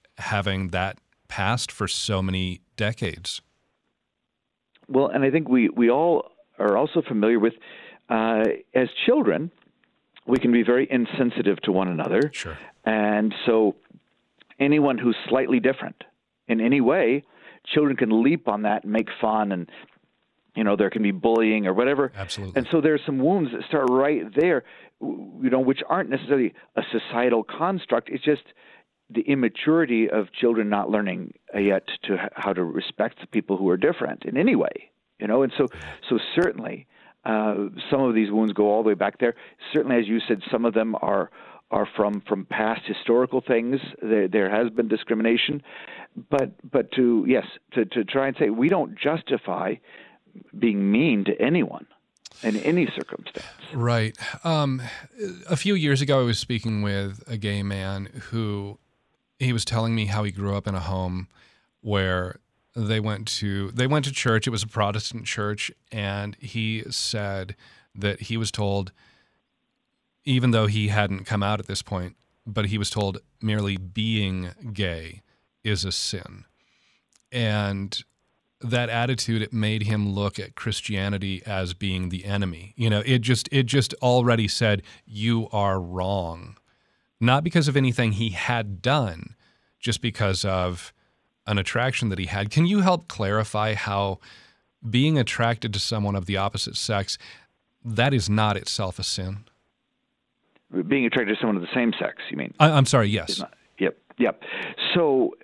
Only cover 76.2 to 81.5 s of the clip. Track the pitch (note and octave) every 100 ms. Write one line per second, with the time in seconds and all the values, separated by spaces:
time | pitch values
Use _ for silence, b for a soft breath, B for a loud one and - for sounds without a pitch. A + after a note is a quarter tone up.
76.2 | - G2 - _ _ _ _ _ _ _
77.2 | _ B2 A2 G#2 G2+ G2 G2 - - _
78.2 | _ _ _ _ A#2+ B2 A#2+ A#2 B2 B2
79.2 | - A2+ G#2+ A2+ G#2+ G#2+ G#2 G#2+ G2+ G2
80.2 | G2+ - F#2+ - A2+ - - G2 G2 G2
81.2 | G2 F#2 A2